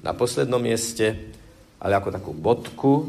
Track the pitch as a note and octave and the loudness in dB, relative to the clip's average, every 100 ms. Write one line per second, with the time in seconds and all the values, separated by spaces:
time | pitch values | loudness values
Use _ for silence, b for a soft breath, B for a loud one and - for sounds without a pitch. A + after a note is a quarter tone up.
0 | - - A#2+ C#3+ C3 B2 A#2+ A2+ - - | -6 -2 -2 0 0 0 0 0 -2 0
1 | A2 A2 - B B B B _ F#2+ G2 | 0 0 -12 B B B B _ 2 2
2 | F#2+ F#2+ - D#2 F2+ A#2 - - C3+ C#3+ | 2 -6 -8 -2 0 0 -2 0 4 4